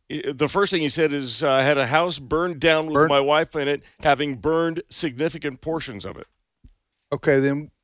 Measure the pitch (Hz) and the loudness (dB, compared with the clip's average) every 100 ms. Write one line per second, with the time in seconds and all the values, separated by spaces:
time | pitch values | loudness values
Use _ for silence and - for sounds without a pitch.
0 | - 151 139 135 147 190 196 180 147 160 | -12 -8 -8 -2 -2 0 0 0 -2 0
1 | 156 143 131 117 151 135 131 143 123 156 | 0 0 -4 -2 2 4 4 2 2 2
2 | 175 147 131 151 180 151 165 156 160 147 | 0 -4 -4 -2 -2 0 2 2 2 2
3 | 156 143 139 151 165 160 139 139 - _ | 4 4 4 2 0 -2 -2 -4 -8 _
4 | 151 135 147 127 151 160 165 165 - - | 2 2 0 -4 0 0 0 -4 -8 -6
5 | 165 123 160 160 147 127 160 160 - 101 | -6 -4 -4 -4 -8 -8 -8 -6 -8 -10
6 | 95 - - _ _ _ - _ _ _ | -12 -14 -18 _ _ _ -20 _ _ _
7 | _ 143 160 139 139 139 151 _ | _ -2 2 4 2 -2 -6 _